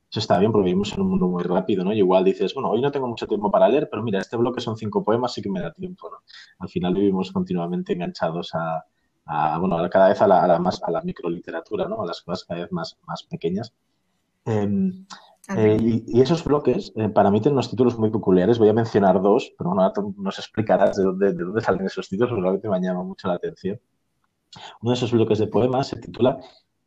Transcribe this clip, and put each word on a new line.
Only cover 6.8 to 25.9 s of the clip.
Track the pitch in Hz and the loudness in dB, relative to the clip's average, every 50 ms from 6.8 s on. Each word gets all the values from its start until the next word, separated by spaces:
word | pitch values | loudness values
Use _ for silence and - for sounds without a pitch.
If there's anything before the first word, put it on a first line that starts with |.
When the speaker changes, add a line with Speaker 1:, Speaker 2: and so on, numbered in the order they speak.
| 87 90 90 | -2 0 0
Speaker 1:
vivimos | 98 104 98 95 92 92 - | 2 2 2 2 0 -2 -4
continuamente | - 95 90 92 90 87 85 - 90 90 - - | -2 -4 -4 -2 -2 -4 -4 -4 -4 -6 -4 -4
enganchados | 101 87 87 90 90 - - 85 - - 190 - - | -6 -6 -6 -8 -6 -4 -4 -4 -4 -6 -8 -6 -6
a, | - 82 82 80 78 - _ _ _ _ _ _ _ _ | -6 -6 -4 -6 -8 -8 _ _ _ _ _ _ _ _
a, | - 76 76 78 80 78 82 | -8 -4 -2 -2 -2 -2 -2
bueno, | 92 92 85 82 | -2 -2 -2 -2
a | 85 87 | -2 0
cada | - 95 95 - | 2 4 6 6
vez | 101 - | 4 4
a | 117 | 4
la, | 101 92 82 82 | 4 6 6 6
a | 92 | 4
la | 90 165 | 2 2
más, | 87 92 90 - | 2 -2 -4 -4
a | - - | -4 -4
la | 85 80 | -4 -4
microliteratura, | 85 90 90 - 90 85 85 87 - - 80 82 - - 107 95 95 90 | -4 -6 -8 -8 -6 -6 -6 -8 -10 -10 -12 -12 -10 -8 -6 -6 -6 -6
¿no? | 110 113 | -6 -6
A | 95 | -6
las | 87 85 - | -8 -8 -10
cosas | - 85 87 - - | -8 -8 -8 -8 -8
cada | - 85 85 | -10 -10 -10
vez | 87 - | -8 -8
más, | 90 82 82 - - _ _ | -8 -8 -8 -10 -14 _ _
más | - 85 - - | -12 -12 -12 -12
pequeñas. | - 82 - - 85 90 101 117 - _ _ _ _ _ _ _ _ _ _ _ _ _ _ - | -12 -10 -6 -4 -4 -4 -4 -8 -10 _ _ _ _ _ _ _ _ _ _ _ _ _ _ -6
Em, | 123 110 104 101 104 101 98 95 185 - 95 - - - - _ _ _ _ _ - | -4 -2 -2 0 0 0 0 0 -2 -2 -6 -14 -20 -20 -20 _ _ _ _ _ -6
Speaker 2:
Ajá. | 196 | -2
Speaker 1:
eh, | 110 107 107 107 113 | 2 4 4 4 4
y, | 113 117 113 113 - - - 117 | 2 0 0 0 -2 0 4 4
y | |
esos | - - 170 160 - | 4 4 2 0 0
bloques, | 135 143 147 147 131 127 196 - - - | 0 0 0 2 0 0 0 -2 -8 -6
eh, | 110 110 101 | -4 -2 0
para | - 110 98 101 | 4 4 4 4
mí | 101 110 | 4 4
tienen | 110 147 143 | 2 2 2
unos | 127 113 - | 0 -2 -2
títulos | - 110 127 120 117 117 | 0 2 2 2 2 2
muy | 110 107 | 0 0
peculiares. | 110 104 - 98 92 90 90 107 117 113 | 0 0 2 4 4 6 6 4 4 6
Voy | 107 107 | 6 6
a | 104 | 6
mencionar | 117 117 - - 107 98 92 92 95 | 4 2 2 2 4 6 6 4 6
dos, | 92 101 107 127 - - _ - | 6 4 4 4 2 -2 _ -8
pero | - - | -4 -2
bueno, | 101 98 | 0 2
ahora | 95 - - | 2 2 0
tú | 104 101 104 95 101 | -2 -6 -6 -6 -8
nos | 98 95 - - | -8 -8 -8 -8
explicarás | - - - 110 107 - 92 90 95 - 98 | -12 -10 -4 -4 0 2 4 4 4 2 2
de | 101 92 | 2 0
dónde, | 95 92 95 101 98 90 | 0 2 2 0 0 0
de | 85 85 | 0 -4
dónde | 92 104 110 | -4 -4 -2
salen | 110 - 95 90 95 | 0 0 -2 -2 -2
esos | 92 - 95 92 - | -6 -6 -8 -10 -6
títulos, | 95 98 123 120 | -2 -2 -2 -2
porque | 120 101 | 0 -2
realmente | 90 92 98 98 107 107 | 0 0 0 -2 -2 -2
me | 95 | -4
han | 92 92 | -2 -2
llamado | 92 92 90 92 | -2 -4 -4 -6
mucho | 92 95 - - 95 | -8 -10 -8 -4 -4
la | 90 | -4
atención. | - - 85 - _ - 185 107 - _ _ _ _ _ _ _ _ _ _ _ _ _ _ - - - - - - | -4 -4 -8 -8 _ -8 -8 -8 -8 _ _ _ _ _ _ _ _ _ _ _ _ _ _ -20 -20 -20 -20 -14 -6
Uno | 110 117 | -2 -2
de | 123 | 0
esos | 120 123 113 | 0 0 2
bloques | 123 113 107 - 107 107 | 2 4 4 4 2 0
de | 107 | 0
poemas | - - 104 120 127 123 131 139 | 0 0 0 0 2 0 -2 -2
se | - | -4